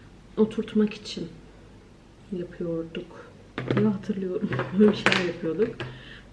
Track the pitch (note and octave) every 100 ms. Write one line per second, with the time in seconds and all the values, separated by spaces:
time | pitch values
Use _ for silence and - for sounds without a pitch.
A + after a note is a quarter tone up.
0 | - - - - G#3+ A3+ G#3+ G#3+ G#3 -
1 | - - E3 - - - - - - -
2 | - - - F3+ F3 - F3 E3 E3 F3+
3 | - - - - - - - G3+ G#3+ G3
4 | - F#3+ F#3+ F#3 G3+ B2+ - F#3 G#3 G3+
5 | - F#3+ F3 E3 E3+ D#3+ A#3+ - - -
6 | - - -